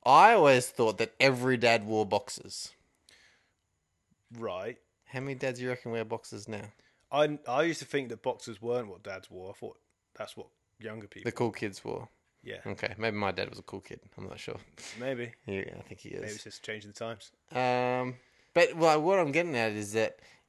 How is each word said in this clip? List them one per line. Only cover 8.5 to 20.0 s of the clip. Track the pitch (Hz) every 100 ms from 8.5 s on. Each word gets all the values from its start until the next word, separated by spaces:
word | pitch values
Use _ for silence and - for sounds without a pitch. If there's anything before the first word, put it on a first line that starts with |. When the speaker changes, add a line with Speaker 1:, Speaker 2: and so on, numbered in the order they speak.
| 98
Speaker 2:
weren't | 117 123 107
what | 90
dads | 104 95 -
wore. | 92 92
I |
thought | - 110 - _ _ _ -
that's | 104 -
what | - _ _ _
younger | 107 110 101
people | - 117
Speaker 1:
The |
cool | - 120
kids | - 107 95
wore. | 113 - 117 _ _ _
Speaker 2:
Yeah. | - 113 -
Speaker 1:
Okay, | 98 - 98
maybe | 110 104
my | 98
dad | 92 98
was | 101
a |
cool | - 98
kid. | - - - -
I'm | 98
not | -
sure. | - 104 - - - 113
Speaker 2:
Maybe. | 131 123 117 - 110
Speaker 1:
Yeah, | 98 - 85
I |
think | - -
he | -
is. | -
Speaker 2:
Maybe | -
it's | 214
just | 107 -
changing | - 107 104
the | -
times. | 113 113 - _ -
Speaker 1:
Um, | 127 127 123 123 127 127 123 _ _ _
but, | 170 170 170
well, | 165 151
what | 165 196
I'm | 151
getting | 151 175 123
at | 110
is | 107 101
that, | 110